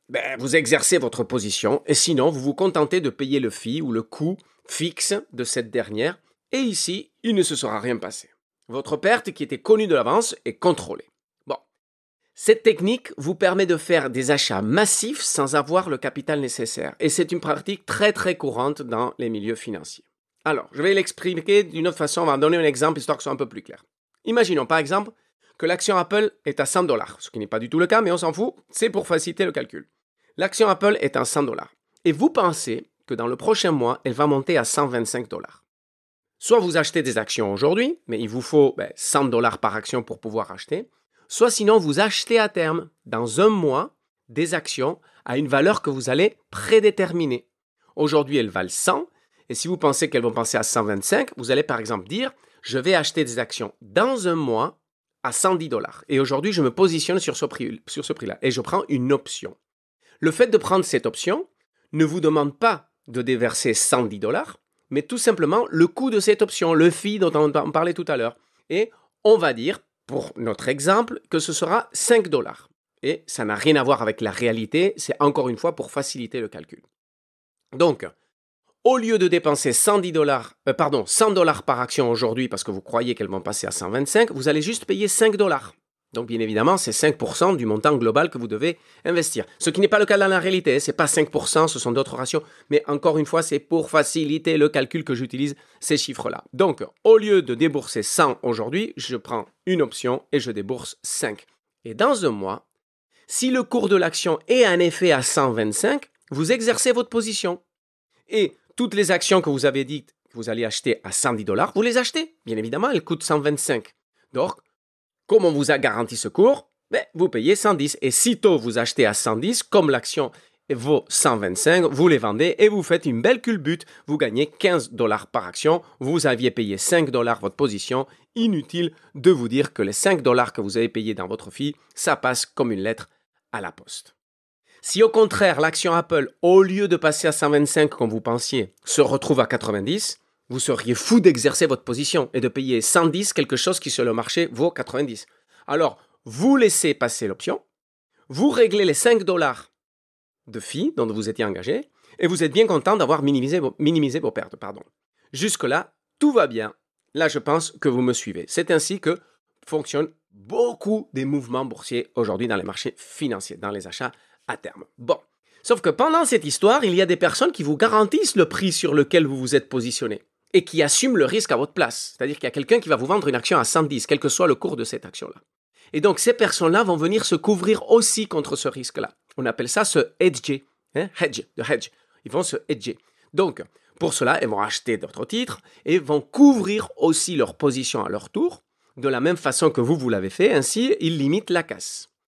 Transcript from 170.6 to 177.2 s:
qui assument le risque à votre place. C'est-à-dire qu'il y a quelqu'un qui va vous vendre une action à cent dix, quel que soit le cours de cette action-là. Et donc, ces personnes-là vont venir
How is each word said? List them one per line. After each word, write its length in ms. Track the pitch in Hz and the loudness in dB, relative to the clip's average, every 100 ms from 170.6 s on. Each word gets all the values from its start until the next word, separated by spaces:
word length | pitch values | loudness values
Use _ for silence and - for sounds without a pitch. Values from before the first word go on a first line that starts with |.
| 180 | 2
qui 160 | 156 | 0
assument 340 | 143 - 262 226 | 2 2 2 2
le 100 | 98 | 2
risque 260 | 214 - | 2 0
à 40 | 120 | -2
votre 160 | 147 | -2
place. 440 | 175 123 - - - | -2 -2 -2 -10 -6
C'est-à-dire 180 | 131 147 | -6 -4
qu'il 100 | 127 | -6
y 20 | |
a 40 | |
quelqu'un 280 | 143 139 226 | -4 2 2
qui 100 | 165 | 4
va 80 | 127 | 0
vous 80 | 135 | 2
vendre 220 | 202 143 | 0 2
une 80 | 123 | 0
action 240 | - 165 | 2 2
à 40 | |
cent 200 | 117 165 | 2 2
dix, 240 | 147 127 - | 0 -2 -2
quel 120 | 147 | 0
que 80 | 139 | 0
soit 200 | - 175 | 2 2
le 80 | 131 | 2
cours 200 | 175 135 | -2 -6
de 80 | |
cette 220 | 113 120 - | -8 -10 -12
action-là. 340 | - - - _ _ _ _ _ | -16 -16 -18 _ _ _ _ _
Et 80 | 151 | 0
donc, 160 | 202 - | 2 2
ces 140 | 240 | 2
personnes-là 500 | 240 202 - 165 196 | 2 2 2 2 4
vont 140 | 196 160 | 2 2
venir 260 | 165 214 | 0 0